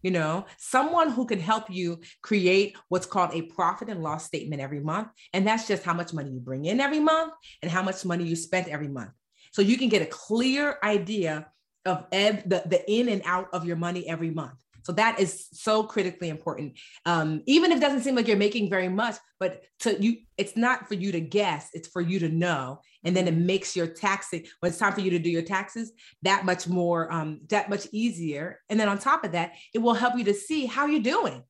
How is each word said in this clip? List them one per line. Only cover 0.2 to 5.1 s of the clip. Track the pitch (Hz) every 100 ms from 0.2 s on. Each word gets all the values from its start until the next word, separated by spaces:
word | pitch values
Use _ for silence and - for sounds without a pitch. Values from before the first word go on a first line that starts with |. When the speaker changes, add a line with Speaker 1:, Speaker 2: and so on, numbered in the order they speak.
| 156 170 196 -
Speaker 1:
someone | - 254 294 339 320
who | 240 240
can | 202
help | 165 220 220
you | 185 175 165 - -
create | - 214 180 190 202 - _
what's | 180 180
called | 202 170
a | 170
profit | 165 - 170 190 220
and | 190
loss | 160 156 -
statement | 156 147 143
every | 135 147
month. | 151 175 220